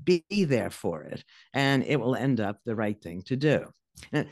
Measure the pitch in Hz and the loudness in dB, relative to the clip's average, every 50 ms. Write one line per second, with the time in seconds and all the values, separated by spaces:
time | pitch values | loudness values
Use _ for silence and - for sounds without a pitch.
0 | 139 175 180 170 - - 208 208 185 143 135 110 95 90 - - - 98 82 76 | 2 2 2 2 2 -2 0 0 2 2 2 2 0 -2 -6 -6 -4 -4 -4 -6
1 | 71 - - - - _ - - - _ - 131 139 139 139 131 - - 147 135 | -8 -10 -12 -14 -14 _ -20 -20 -14 _ -2 0 2 4 4 2 2 2 0 0
2 | 110 123 131 101 120 139 131 110 104 98 104 - - 117 110 107 110 104 104 - | 0 0 0 0 0 0 2 2 0 -2 -4 -6 -6 -6 -4 -2 -2 -2 -2 -4
3 | - 85 85 90 - - 135 131 143 156 127 87 - - - _ _ _ - - | -8 -12 -10 -10 -6 -4 -2 0 2 4 2 2 0 -4 -16 _ _ _ -20 -20
4 | - - - 151 - - | -10 -4 -2 -2 -2 -4